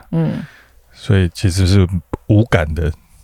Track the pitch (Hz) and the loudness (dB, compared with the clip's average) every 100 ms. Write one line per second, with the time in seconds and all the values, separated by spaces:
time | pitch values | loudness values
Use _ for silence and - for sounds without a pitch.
0 | - 165 156 - - - _ _ _ - | -6 -4 -2 -4 -10 -18 _ _ _ -10
1 | - 98 90 - 104 90 92 98 90 95 | 0 0 0 -2 -2 0 2 2 2 -2
2 | - - - 107 110 113 78 76 80 - | -8 -8 0 2 2 0 -2 -4 -4 -6
3 | _ _ | _ _